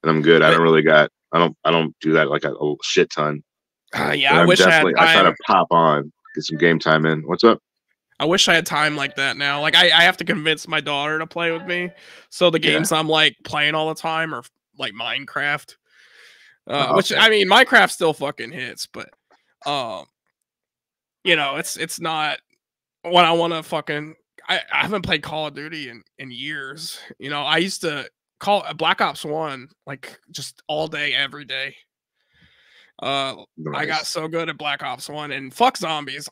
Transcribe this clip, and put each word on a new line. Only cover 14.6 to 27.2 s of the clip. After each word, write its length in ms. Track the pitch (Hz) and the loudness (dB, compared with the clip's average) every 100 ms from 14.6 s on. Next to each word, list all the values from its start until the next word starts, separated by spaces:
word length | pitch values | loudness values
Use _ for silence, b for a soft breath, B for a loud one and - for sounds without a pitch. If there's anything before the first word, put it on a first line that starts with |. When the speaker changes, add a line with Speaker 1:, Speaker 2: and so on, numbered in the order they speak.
| _ _ | _ _
Speaker 2:
like, 160 | 131 | -12
Minecraft. 840 | 104 117 123 139 143 143 143 - - _ b b b b b b b - | -8 -8 -8 -8 -6 -4 -4 -8 -20 _ b b b b b b b -8
Uh, 220 | 139 135 | -4 0
Speaker 1:
Oh, 40 | 196 | 0
Speaker 2:
which, 160 | 185 | 0
Speaker 1:
okay. 80 | 196 | 2
Speaker 2:
I 100 | 220 | 4
mean, 200 | 214 190 | 4 4
Minecraft 420 | 214 254 240 185 | 4 6 4 4
still 220 | - 165 | 2 -2
fucking 400 | 151 139 - 117 | -2 -6 -8 -12
hits, 340 | 139 123 - - | -10 -12 -12 -14
but, 220 | - - _ _ _ _ _ - | -14 -18 _ _ _ _ _ -6
um, 400 | 143 117 95 69 _ _ _ _ _ _ _ _ _ _ _ 185 | -6 -6 -10 -16 _ _ _ _ _ _ _ _ _ _ _ 0
you 100 | 165 | 0
know, 220 | 139 139 | 0 -4
it's, 180 | 165 - | -8 -8
it's 240 | 165 - | -10 -8
not 400 | 165 160 151 139 _ _ _ _ _ _ | -6 -4 -4 -6 _ _ _ _ _ _
what 240 | 170 180 170 | 0 2 4
I 80 | |
wanna 280 | 170 170 160 | 2 0 -4
fucking, 520 | 156 160 147 147 151 - _ _ - | -4 -6 -4 -8 -8 -18 _ _ -4
I, 140 | 180 - | -4 -2
I 60 | 151 | -4
haven't 180 | 170 202 | -2 -4
played 220 | 175 160 | -4 -4
Call 240 | - 151 151 | -4 -8 -8
of 80 | 143 | -10
Duty 340 | 151 160 135 | -14 -14 -14
in, 140 | 117 _ _ | -18 _ _
in 120 | 135 | -18
years. 720 | 120 139 151 135 156 156 - - | -14 -12 -12 -14 -14 -14 -16 -20
You 100 | - | -16